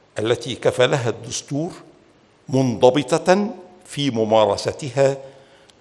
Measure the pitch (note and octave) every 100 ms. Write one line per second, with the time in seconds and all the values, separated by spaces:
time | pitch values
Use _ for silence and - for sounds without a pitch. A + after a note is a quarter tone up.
0 | _ - G#2+ A#2+ C3+ G#2+ - - B2+ D3+
1 | A#2 G#2 A2+ - - C#3 E3+ - - _
2 | _ _ _ _ - C3 B2+ G#2 B2 C#3
3 | C#3+ D#3+ E3 F#3 G#3 - - - - -
4 | C#3+ A2+ A2 A2 G#2 G2 B2 - D3 C#3
5 | C3+ C#3 - - - _ _ _